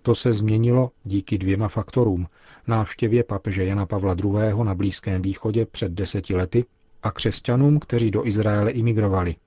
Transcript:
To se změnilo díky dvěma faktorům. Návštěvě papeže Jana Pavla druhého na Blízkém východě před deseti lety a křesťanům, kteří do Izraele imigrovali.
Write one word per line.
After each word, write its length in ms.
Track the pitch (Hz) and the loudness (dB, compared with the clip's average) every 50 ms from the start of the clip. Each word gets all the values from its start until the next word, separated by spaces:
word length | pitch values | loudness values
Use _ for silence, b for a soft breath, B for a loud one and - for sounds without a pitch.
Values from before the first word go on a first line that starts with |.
To 140 | _ 127 117 | _ 2 0
se 180 | - - 127 117 | 2 2 0 0
změnilo 580 | 101 107 110 107 110 113 120 120 127 127 123 _ _ _ | 2 2 2 2 2 4 4 4 2 2 0 _ _ _
díky 340 | 98 98 101 98 - 107 | -4 -4 -4 -2 -2 -4
dvěma 300 | 98 95 95 98 98 107 | -2 0 0 0 0 -2
faktorům. 600 | 98 - 110 104 - - 131 120 110 92 90 87 B B B B B B B B | -2 -2 -4 -6 -2 0 2 2 2 2 0 -4 B B B B B B B B
Návštěvě 560 | - 113 110 107 - - - 120 107 110 120 117 | -2 0 0 -2 -4 -2 -2 0 2 2 0 0
papeže 420 | - 104 98 - 107 95 95 92 | 0 -4 -4 -4 -4 -2 -2 0
Jana 200 | 92 98 101 98 | 0 0 -2 -2
Pavla 280 | 90 107 98 92 98 90 | -2 -4 -2 0 0 0
druhého 500 | 85 92 101 98 104 107 110 101 107 120 | 0 0 0 0 0 0 0 0 0 0
na 120 | 104 95 | -2 -2
Blízkém 460 | 87 98 98 92 - - 104 95 92 | -2 -2 -2 -2 -4 -4 -4 -4 -2
východě 440 | 92 98 98 - - 110 104 117 113 | -2 -4 -6 -4 -4 -2 0 0 -2
před 260 | - - - 110 95 | -2 -4 -6 -6 -6
deseti 440 | 85 92 95 - - 101 90 - 95 | -4 -4 -4 -4 -4 -6 -4 -2 -2
lety 300 | 90 92 92 - 120 123 _ _ _ _ _ - - - | -2 -2 0 0 -2 -2 _ _ _ _ _ -20 -8 -8
a 80 | 113 | -6
křesťanům, 680 | - - - 110 - - - - 120 127 139 147 151 147 | -6 -2 -4 -4 -4 -2 -2 0 2 4 4 4 4 2
kteří 320 | - - 120 117 117 110 | 0 0 0 0 0 2
do 140 | 98 107 - | 0 0 0
Izraele 460 | 120 101 107 104 107 104 104 101 113 | 0 0 0 2 2 2 2 0 0
imigrovali. 640 | 127 123 113 120 113 110 107 101 95 92 90 87 82 _ _ | 0 0 0 2 2 2 2 2 2 0 0 -2 -4 _ _